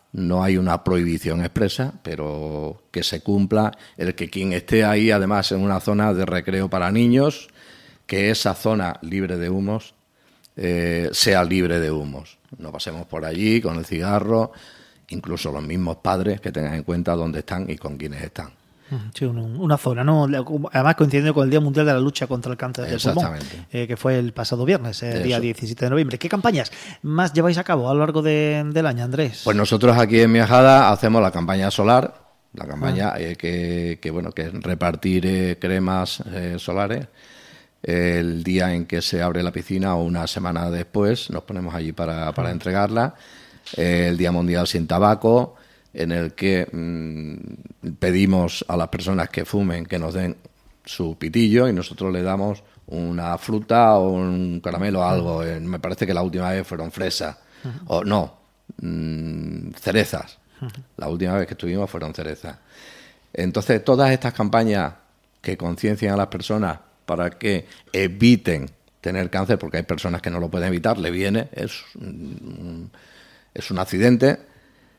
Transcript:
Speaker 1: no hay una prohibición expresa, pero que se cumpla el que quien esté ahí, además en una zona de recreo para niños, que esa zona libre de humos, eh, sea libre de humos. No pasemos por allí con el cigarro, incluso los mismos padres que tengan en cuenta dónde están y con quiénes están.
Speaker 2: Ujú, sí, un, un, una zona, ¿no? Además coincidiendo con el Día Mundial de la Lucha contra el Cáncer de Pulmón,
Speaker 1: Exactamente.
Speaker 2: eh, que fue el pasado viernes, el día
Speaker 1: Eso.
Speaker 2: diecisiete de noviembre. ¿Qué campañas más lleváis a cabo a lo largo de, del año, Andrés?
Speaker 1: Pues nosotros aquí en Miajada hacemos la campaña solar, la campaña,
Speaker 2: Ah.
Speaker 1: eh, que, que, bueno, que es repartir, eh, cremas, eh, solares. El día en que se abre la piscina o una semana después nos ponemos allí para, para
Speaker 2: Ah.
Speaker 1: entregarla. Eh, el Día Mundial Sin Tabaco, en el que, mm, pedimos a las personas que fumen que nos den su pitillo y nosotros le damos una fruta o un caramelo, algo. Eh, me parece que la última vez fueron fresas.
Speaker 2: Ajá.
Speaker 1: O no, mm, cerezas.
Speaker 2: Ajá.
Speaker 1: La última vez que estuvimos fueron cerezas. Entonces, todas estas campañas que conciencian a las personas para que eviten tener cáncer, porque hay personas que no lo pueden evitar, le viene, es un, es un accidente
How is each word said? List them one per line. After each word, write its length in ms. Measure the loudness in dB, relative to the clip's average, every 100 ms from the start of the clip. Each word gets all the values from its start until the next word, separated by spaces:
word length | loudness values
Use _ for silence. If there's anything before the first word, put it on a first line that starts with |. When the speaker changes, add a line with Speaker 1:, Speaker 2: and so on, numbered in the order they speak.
| _
Speaker 1:
no 300 | -6 -2 0
hay 140 | 2 2
una 260 | 2 0
prohibición 580 | 0 0 0 -2 -2 -2
expresa, 500 | -2 0 0 0 -6 -6
pero 800 | -10 -8 -6 -6 -6 -6 -8 -10 _
que 120 | -6
se 180 | -6 -6
cumpla 500 | -2 0 2 2 0 -2 -14 -8
el 160 | -6
que 160 | -4 -6
quien 220 | -4 -2
esté 280 | -4 0 2
ahí, 260 | 4 4 4
además 420 | 4 2 0 0
en 80 | 0
una 180 | 0 0
zona 360 | 0 2 2
de 100 | 2
recreo 440 | 0 -2 -2 -2 -2
para 200 | 0 0
niños, 580 | 2 4 4 2 -2 -10 -20 -20 -20 -20 _ -6
que 240 | 0 2
esa 240 | 2 0
zona 420 | 0 0 0 -2 -4
libre 340 | -6 -4 -2 -2
de 140 | -2
humos, 440 | -2 -2 -4 -8 _ _ _ _ _ _ -6
eh, 540 | -2 0 0 0 -2
sea 320 | 0 4 4
libre 340 | 4 2 2 2
de 100 | 0
humos. 480 | -2 -4 -10 -14 -20 _ -18
No 160 | -14
pasemos 340 | -12 -10 -12 -10
por 200 | -10 -6
allí 340 | -2 2 2
con 160 | 2 -4
el 80 |
cigarro, 680 | -6 -6 0 0 2 0 0 -6 -20 -20 -20 _ -14
incluso 420 | -12 -8 -6 -6
los 100 | -6
mismos 360 | -4 -2 -2 -2
padres 420 | 0 0 0 -2
que 100 | -4
tengan 220 | -4 -4
en 80 | -4
cuenta 300 | -4 -2 0
dónde 260 | 0 -2 -4
están 280 | -6 -6 -6
y 80 | -8
con 220 | -10 -10
quiénes 240 | -10 -10
están. 260 | -12 -12 -16 -16 _ _ -10
Speaker 2:
Ujú, 140 | -10 -8
sí, 120 | -6
un, 120 | -4 -4
un, 180 | -6 -4
una 160 | -2 -2
zona, 280 | -2 -2
¿no? 220 | 2 2 2 -2 -4 -6 -4
Además 220 | 0 2
coincidiendo 400 | 4 4 4 2
con 80 | 2
el 80 | 4
Día 80 | 4
Mundial 260 | 2 2 2
de 60 |
la 60 | 2
Lucha 300 | 2 -2 -4
contra 240 | -4 -4
el 40 | -6
Cáncer 280 | -8 -6
de 120 | -4 -2
Pulmón, 380 | 0 0 0
Speaker 1:
Exactamente. 320 | -4 -10 -14 -10 -6
Speaker 2:
eh, 60 | -4
que 80 | -2
fue 200 | 0 0
el 160 | 0
pasado 320 | -4 -4 -2
viernes, 380 | 2 0 0 -8
el 220 | -6 -2
día 120 | 0 0
Speaker 1:
Eso. 60 |
Speaker 2:
diecisiete 440 | 0 -4 -6 -4 0
de 40 |
noviembre. 280 | 2 0 -2
¿Qué 80 | -4
campañas 420 | -2 0 0 -2 -8 -18 -10
más 300 | -4 0 0
lleváis 260 | 2 2 2
a 60 |
cabo 260 | 0 0 2
a 40 |
lo 40 | 2
largo 220 | 2 2
de, 420 | 2 2 2 0 -2
del 140 | 0 0
año, 160 | 0
Andrés? 380 | -2 -2 -2 -2
Speaker 1:
Pues 140 | 0 2
nosotros 420 | 4 6 8 8
aquí 220 | 8 8
en 100 | 8
Miajada 640 | 8 8 10 12 10 10
hacemos 280 | 6 4 6
la 120 | 4
campaña 360 | 2 0 0 0
solar, 420 | 2 6 6 4 -4 _ _ _
la 100 | -16
campaña, 460 | -10 -4 -2 0 -2
Speaker 2:
Ah. 60 | -2
Speaker 1:
eh, 140 | -6
que, 640 | -6 -4 -2 -2 -2 -4 -4
que, 100 | -6
bueno, 180 | -6 -6
que 120 | -6
es 100 | -8
repartir, 760 | -6 -4 -2 0 0 0 2 2
eh, 320 | 0 0 -2
cremas, 640 | -2 0 0 0 -2 -6 -10
eh, 220 | -8 -6 -8
solares. 480 | -6 -4 -2 -4 -8 _ -20 -20 -20 -20 _ _
El 600 | -4 0 2 2 0 -2
día 280 | 0 0 2
en 140 | 0 -2
que 160 | -4
se 180 | -2 -2
abre 220 | 0 0
la 80 | -2
piscina 440 | -4 -4 -2 0 0
o 80 |
una 240 | 0 -2 -4
semana 420 | -4 -4 -4 -2
después 600 | -4 -4 0 2 0 -4
nos 120 | -10
ponemos 320 | -8 -8 -6
allí 160 | -6 -6
para, 420 | -4 -4 -4 -4
para 180 | -4 -4
Speaker 2:
Ah. 20 |
Speaker 1:
entregarla. 640 | -4 -2 0 0 2 -2 -4 -20 -20 -20 -20 -10 -2
Eh, 300 | 2 2 2
el 60 | 2
Día 140 | 2
Mundial 380 | 2 2 0 0
Sin 180 | -2 0
Tabaco, 720 | 4 4 4 6 4 4 -4 -20 _ _
en 200 | -6 -4
el 220 | -2 -4
que, 320 | -2 0 2 0
mm, 1160 | -4 -6 -6 -8 -8 -10 -12 -14 -16 -18 -14 -12 -4
pedimos 640 | 2 4 4 4 2 -2 -4
a 80 | -2
las 120 | -2
personas 400 | -4 -2 -2 -2
que 140 | -4 -4
fumen 400 | -2 0 -2 -4
que 120 | -6
nos 140 | -4
den 220 | -4 -4 -6 -14 _ _ _
su 320 | -14 -8 -6 -6
pitillo 520 | -4 2 4 4 4
y 40 |
nosotros 400 | 0 -4 -8 -6
le 100 | -2
damos 400 | -2 -2 -4 -6 -12 _ -12
una 500 | -8 -6 -4 -4 -6
fruta 560 | -4 -4 2 6 8
o 160 | 6 4
un 500 | 2 0 0 -2 -4
caramelo, 420 | -6 -4 -2 0
algo. 380 | 2 2 0 -2
Eh, 140 | -4 -6
me 180 | -6 -6
parece 280 | -6 -4 -2
que 60 |
la 80 | 0
última 280 | 0 -2 -2
vez 160 | -2 -4
fueron 240 | -8 -8
fresas. 460 | -6 -4 -4 -6 -10 _ -16
Speaker 2:
Ajá. 160 | -12 -12 -4
Speaker 1:
O 180 | -2
no, 300 | 2 0 0 -8 _ _ -20 -12 -8
mm, 800 | -6 -4 -6 -6 -8 -8 -8 -10 -8
cerezas. 580 | 0 2 2 -2 -10 -18 _ -14
Speaker 2:
Ajá. 120 | -14 -14 -18 -10
Speaker 1:
La 120 | -6
última 260 | -2 0
vez 120 | 0 -2
que 80 |
estuvimos 360 | -6 -6 -4 -4
fueron 240 | -6 -8
cerezas. 420 | -8 -10 -10 -12 -18 _ -20 -20 -20 -20 _ _
Entonces, 520 | -4 -2 0 2 2
todas 260 | 4 4 6
estas 220 | 4 0
campañas 640 | -2 2 4 4 2 0 -4 _ _ _ _
que 160 | -8 -6
conciencian 580 | -4 -2 -2 0 0
a 20 | 2
las 120 | 0
personas 500 | -4 -4 -2 -2 -4 _ _
para 260 | -6 -2 -2
que 360 | -2 -2 -2 -4 -16 _
eviten 800 | -2 0 0 2 2 2 -4 -4 -14 _ _
tener 300 | -6 -4 -4
cáncer, 280 | -4 -2 -2
porque 180 | -2 -6
hay 40 |
personas 360 | -4 -4 -4 -6
que 80 | -6
no 100 | -6
lo 80 | -6
pueden 180 | -4 -4
evitar, 300 | -2 -2 -2
le 120 | -2
viene, 380 | -4 -2 -2 -4
es 200 | -8 -10 -10 -18 -16
un, 920 | -14 -12 -14 -14 -16 -14 -14 -14 -16 -20 -20 -20 -20 -20 _
es 160 | -12 -6
un 80 | -4
accidente 640 | -2 2 4 6 4 2 -4 _ _ _ _